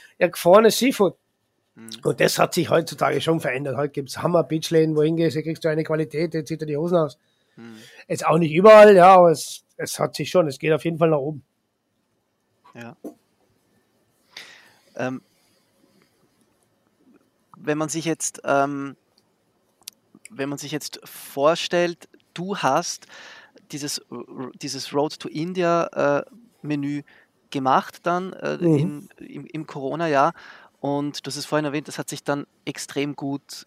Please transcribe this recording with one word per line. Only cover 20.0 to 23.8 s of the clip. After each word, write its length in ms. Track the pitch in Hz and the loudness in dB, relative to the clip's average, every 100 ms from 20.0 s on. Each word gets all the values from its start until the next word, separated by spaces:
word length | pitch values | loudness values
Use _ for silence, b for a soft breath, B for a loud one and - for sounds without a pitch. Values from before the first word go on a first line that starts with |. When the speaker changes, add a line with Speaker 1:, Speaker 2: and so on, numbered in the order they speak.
| _ _ - | _ _ -18
Speaker 2:
wenn 180 | 113 139 | -10 -10
man 100 | 143 | -10
sich 140 | 143 | -10
jetzt 280 | 151 - - | -10 -10 -16
vorstellt, 1040 | - - - - 143 170 - 175 175 170 - _ _ | -20 -20 -12 0 2 2 -2 -2 -2 -4 -16 _ _
du 220 | - 185 208 | -12 -8 -2
hast 480 | 139 143 175 - - B B B B B - | 0 0 -2 -10 -16 B B B B B -16
dieses, 320 | 147 | -12